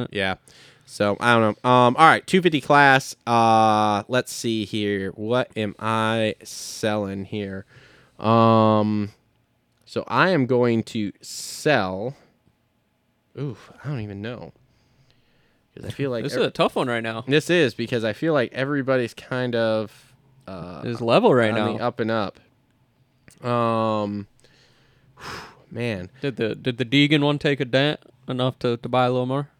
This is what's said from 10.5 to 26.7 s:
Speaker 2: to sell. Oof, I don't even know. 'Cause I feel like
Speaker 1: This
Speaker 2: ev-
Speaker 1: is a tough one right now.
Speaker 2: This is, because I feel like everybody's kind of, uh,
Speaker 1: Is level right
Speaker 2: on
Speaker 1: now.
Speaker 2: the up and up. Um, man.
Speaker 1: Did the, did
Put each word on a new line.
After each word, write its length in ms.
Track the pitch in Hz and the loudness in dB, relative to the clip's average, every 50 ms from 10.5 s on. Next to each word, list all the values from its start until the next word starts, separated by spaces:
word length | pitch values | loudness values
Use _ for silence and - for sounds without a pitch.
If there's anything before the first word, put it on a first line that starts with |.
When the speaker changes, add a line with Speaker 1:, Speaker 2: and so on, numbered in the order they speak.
| 127 123 123 120 117 113 107 | 2 2 2 2 2 0 -2
Speaker 2:
to 280 | - - 113 104 95 - _ | -4 -6 -6 -6 -6 -8 _
sell. 960 | - - - - - - - - - 156 143 117 98 92 92 95 107 127 139 - _ _ _ _ _ _ _ _ _ _ _ _ _ _ _ _ _ _ _ _ _ _ _ - | -16 -16 -16 -14 -14 -14 -10 -4 -2 0 0 0 0 -2 -4 -6 -8 -10 -12 -14 _ _ _ _ _ _ _ _ _ _ _ _ _ _ _ _ _ _ _ _ _ _ _ -10
Oof, 300 | 139 143 107 - - - - - - | -10 -10 -10 -12 -18 -20 -20 -14 -10
I 40 | 135 | -8
don't 120 | 151 120 | -8 -6
even 200 | 107 104 98 98 | -8 -8 -8 -8
know. 320 | 104 117 123 - - - - _ _ _ _ _ _ _ _ _ _ _ _ _ _ _ _ _ _ _ _ _ _ _ - | -8 -10 -10 -10 -14 -16 -18 _ _ _ _ _ _ _ _ _ _ _ _ _ _ _ _ _ _ _ _ _ _ _ -20
'Cause 80 | - - | -16 -14
I 40 | 101 | -12
feel 200 | - - 139 135 | -8 -6 -6 -4
like 140 | 123 113 113 | -4 -6 -6
Speaker 1:
This 80 | 147 | -4
Speaker 2:
ev- 80 | - - | -2 -2
Speaker 1:
is 60 | 220 - | -2 -2
a 20 | |
tough 240 | - - 170 240 - | 0 0 0 0 0
one 140 | 226 151 123 | -2 -2 -2
right 140 | 120 117 113 | -2 -4 -4
now. 160 | 113 113 113 117 127 | -6 -8 -8 -2 0
Speaker 2:
This 200 | 139 156 - - | 0 0 2 2
is, 240 | 170 175 151 120 - | 2 2 2 0 0
because 280 | - 117 107 131 117 | -4 -6 -4 -4 -2
I 100 | 110 110 | -2 -4
feel 200 | 107 - 156 165 | -4 -2 -2 0
like 200 | 156 143 117 - | 0 0 0 -2
everybody's 640 | - - 131 139 147 139 127 131 131 127 123 113 - | -4 -6 -6 -4 -4 -4 -2 0 0 0 -2 -4 -6
kind 400 | - - - 131 127 127 123 120 | -12 -12 -8 -6 -4 -4 -2 -2
of, 580 | 117 113 113 110 110 110 101 - - _ _ _ _ _ _ _ _ _ - | 0 0 0 0 -2 -4 -6 -10 -20 _ _ _ _ _ _ _ _ _ -18
uh, 340 | 95 87 82 90 90 69 - | -16 -14 -14 -14 -12 -10 -8
Speaker 1:
Is 160 | 120 120 113 | -8 -6 -4
level 320 | 120 113 123 185 233 220 | 0 2 4 6 6 6
right 180 | 143 123 113 107 | 6 6 4 4
Speaker 2:
on 20 | 107 | 2
Speaker 1:
now. 240 | 110 104 107 107 110 | 0 0 -2 -2 -4
Speaker 2:
the 60 | 117 | -4
up 160 | 120 117 - | -4 -4 -2
and 100 | 117 110 | -2 -2
up. 300 | 113 110 101 90 - - _ _ _ _ _ _ _ _ _ _ _ _ _ _ _ _ _ _ _ _ - | -2 -2 -2 -4 -8 -12 _ _ _ _ _ _ _ _ _ _ _ _ _ _ _ _ _ _ _ _ -6
Um, 800 | 123 120 120 117 117 113 113 113 110 107 107 104 104 104 101 101 - _ _ _ _ _ _ _ _ _ _ _ _ _ _ _ _ _ - - - - - - - - _ _ - | -2 -2 0 0 0 0 0 0 0 0 -2 -2 -4 -6 -8 -10 -12 _ _ _ _ _ _ _ _ _ _ _ _ _ _ _ _ _ -20 -16 -16 -14 -14 -16 -18 -20 _ _ -14
man. 400 | - 113 120 120 107 92 90 92 - - | -10 -8 -6 -6 -6 -6 -8 -12 -12 -8
Speaker 1:
Did 160 | - 139 117 | -8 -6 -4
the, 180 | - 117 107 107 | -4 -4 -4 -4
did 240 | 98 - 127 | -4 -6 -6